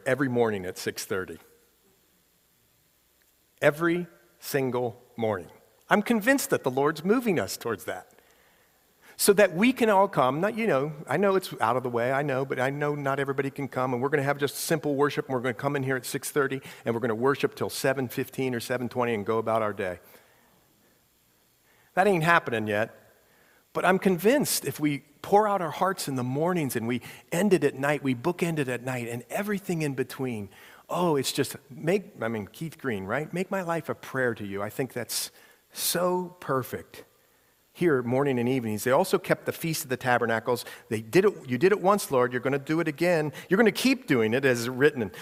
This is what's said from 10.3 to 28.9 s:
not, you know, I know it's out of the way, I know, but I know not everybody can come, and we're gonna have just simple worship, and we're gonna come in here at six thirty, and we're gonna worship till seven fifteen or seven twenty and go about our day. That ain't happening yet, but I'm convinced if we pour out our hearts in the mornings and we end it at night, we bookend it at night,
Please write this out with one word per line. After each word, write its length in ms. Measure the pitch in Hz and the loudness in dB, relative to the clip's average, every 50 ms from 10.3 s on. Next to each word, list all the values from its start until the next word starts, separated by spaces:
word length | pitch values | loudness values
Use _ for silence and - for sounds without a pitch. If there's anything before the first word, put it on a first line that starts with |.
| 135 151 | 2 2
not, 160 | 185 208 240 | 0 -2 -2
you 120 | 214 226 | -2 0
know, 260 | 208 151 131 139 156 151 151 - | 2 2 2 0 -2 -6 -8 -6
I 100 | - 127 | -2 0
know 180 | 165 202 202 190 | 2 2 2 2
it's 160 | 185 185 - - - | 0 -2 -4 -4 0
out 160 | 113 110 123 | 0 2 2
of 60 | 127 | 0
the 80 | 117 127 | -2 -2
way, 220 | 123 117 117 127 | -2 0 0 0
I 100 | 135 135 | 0 0
know, 240 | 147 147 135 127 139 | 0 0 -2 -2 -2
but 140 | 135 139 127 | -2 -2 -2
I 100 | 123 135 | -2 -2
know 240 | 139 143 147 147 147 | -2 -2 -2 -4 -2
not 260 | 147 143 139 135 139 | -2 -2 -2 -2 -2
everybody 300 | 139 135 135 135 135 139 | -2 -2 -2 -2 -4 -4
can 180 | - - 139 | -6 -8 -8
come, 280 | 123 - 131 127 131 127 | -6 -4 -2 -2 -2 -2
and 80 | 120 127 | -2 -2
we're 60 | 139 | 0
gonna 120 | 151 147 | 0 0
have 160 | 135 143 143 | 0 0 -2
just 200 | 139 143 131 - | -2 -2 -4 -4
simple 360 | - - - 247 233 - 151 143 | -4 -2 -2 -2 0 0 0 0
worship, 320 | 135 147 143 - 151 - | 2 2 2 0 -2 -4
and 80 | - 131 | -4 -4
we're 80 | 123 | -2
gonna 140 | 117 131 117 | -2 -2 -2
come 200 | - 143 139 143 | -2 -2 -2 -2
in 60 | 143 | -2
here 140 | 131 131 135 | -2 -2 -2
at 100 | 127 117 | -2 -4
six 240 | - - 131 - - | -6 -6 -6 -6 -2
thirty, 320 | - 147 135 131 131 131 - - - - - | 0 0 0 0 -2 -6 -10 -12 -16 -8 -4
and 80 | 117 113 | -4 -2
we're 80 | 117 | 0
gonna 140 | 107 117 107 | -2 -2 0
worship 400 | 110 123 135 139 127 - - - | 0 2 0 2 2 0 -2 -2
till 160 | - 117 95 | -4 -6 -6
seven 360 | - - - 139 131 139 131 | -4 -2 0 0 0 0 -2
fifteen 460 | 117 - 139 127 - - - 135 131 123 | -4 -4 -6 -6 -4 -4 -4 -2 -2 -2
or 60 | 117 | -4
seven 280 | - - 123 127 123 | -4 -4 -4 -4 -4
twenty 280 | 113 - 127 120 120 117 | -4 -2 -2 -2 0 -2
and 100 | 104 101 | -2 -2
go 140 | 107 110 113 | -2 -2 0
about 240 | 110 113 113 113 110 | 0 0 0 0 0
our 100 | 104 101 | -2 -2
day. 240 | 98 101 90 90 87 - - - - _ _ _ _ _ _ _ _ _ _ _ _ _ _ _ _ _ _ _ _ _ _ _ _ _ _ _ _ _ _ _ _ _ _ - | -4 -4 -6 -6 -8 -12 -20 -20 -20 _ _ _ _ _ _ _ _ _ _ _ _ _ _ _ _ _ _ _ _ _ _ _ _ _ _ _ _ _ _ _ _ _ _ 0
That 100 | 180 190 | 2 4
ain't 180 | 208 196 170 156 | 4 4 4 4
happening 440 | 170 170 208 - - 120 110 107 | 4 4 4 4 0 -2 -2 0
yet, 280 | 107 104 104 113 113 - - - _ _ _ _ _ _ _ _ _ _ _ _ _ - | 0 0 0 0 -2 -4 -10 -20 _ _ _ _ _ _ _ _ _ _ _ _ _ -6
but 100 | 160 - | 0 2
I'm 140 | 175 190 | 2 2
convinced 680 | 185 - 196 185 165 175 214 269 294 190 - - - - | 4 4 2 2 4 4 4 4 4 2 0 -2 -2 -2
if 160 | 143 - - | -4 -4 -2
we 260 | 151 151 143 135 - _ _ _ | 0 0 0 -2 -6 _ _ _
pour 260 | - - 196 202 220 | -2 2 4 4 4
out 140 | 208 202 190 | 4 0 -2
our 80 | 175 156 | -2 -4
hearts 380 | 135 - 185 185 190 - - | -2 0 0 0 0 -2 -4
in 80 | 151 135 | -4 -4
the 80 | 127 127 | -2 -2
mornings 520 | 127 131 143 160 175 185 175 151 127 - | -2 -2 0 0 0 0 0 0 -2 -2
and 120 | 120 110 | -2 -2
we 120 | 117 127 117 - - - - - _ | -2 -2 -4 -6 -10 -16 -20 -12 _
end 220 | - 170 202 214 180 | -2 0 4 4 4
it 100 | 165 143 | 4 4
at 120 | 139 - | 2 0
night, 260 | - 135 143 151 143 | 0 0 0 0 0
we 140 | 139 135 127 | 0 -2 -2
bookend 420 | 120 120 170 175 - 180 170 160 | 0 0 -2 -2 0 -2 -2 0
it 100 | 151 139 | -2 -2
at 140 | 127 123 120 120 | -2 -4 -6 -6
night, 240 | 131 | -6